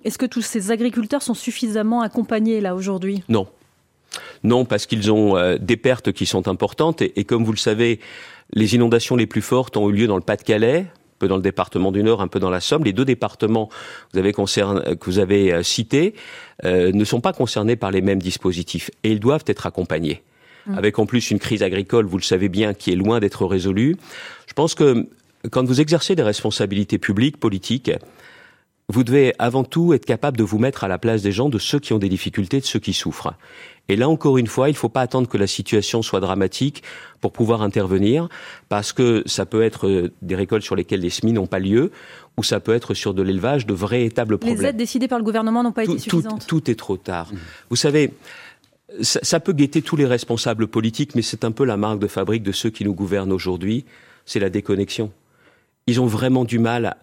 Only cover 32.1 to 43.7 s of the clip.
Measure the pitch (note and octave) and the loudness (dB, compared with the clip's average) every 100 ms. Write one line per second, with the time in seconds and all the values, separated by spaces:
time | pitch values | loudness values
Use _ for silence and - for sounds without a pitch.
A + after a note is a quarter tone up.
32.1 | F#2 - G#2+ F#2 C3+ - A2 - F2+ E2 | -2 -2 -4 -2 -2 -2 -4 -4 -4 -6
33.1 | - - - - - - - - G2+ C3+ | -6 -10 -10 -20 -20 -20 -14 -2 2 2
34.1 | D#3+ D3+ C3 A2+ - C3+ D3 A#2 C3 B2+ | 2 4 2 2 0 0 0 -2 0 0
35.1 | C3 B2 A2+ G2 - - G#2+ - A#2 A2 | 0 0 0 -2 -2 0 0 2 -2 -2
36.1 | G2 F#2 F#2+ F#2+ - C3+ - - - - | -2 0 0 -2 0 -4 -4 -18 -20 -20
37.1 | _ - - A2+ A2+ G#2 G#2+ F#2 F#2+ G2+ | _ -6 0 0 2 0 0 0 2 4
38.1 | C#3+ E3+ - - - _ G2+ G#2 - B2 | 2 -2 -10 -20 -20 _ -4 -4 0 2
39.1 | A2 - - F#2 A2 A2+ - F#2+ G2 F2 | 2 0 -4 -2 0 0 0 0 0 0
40.1 | - F2+ F#2+ F#2+ A2 - G2 F2+ G2 F2 | -6 -6 -4 -2 -2 -2 -4 -2 -2 -2
41.1 | - A2+ A2+ F#2 F#2+ F#2+ A2+ D#3+ - - | -2 0 0 -2 -2 2 2 2 -4 -20
42.1 | - - - A2+ G#2 - A#2 - F#2+ G#2 | -20 -12 -6 -2 -2 0 -2 0 -4 -2
43.1 | F#2+ F#2+ F#2+ A2 C#3+ G#2+ | 0 0 0 0 0 -2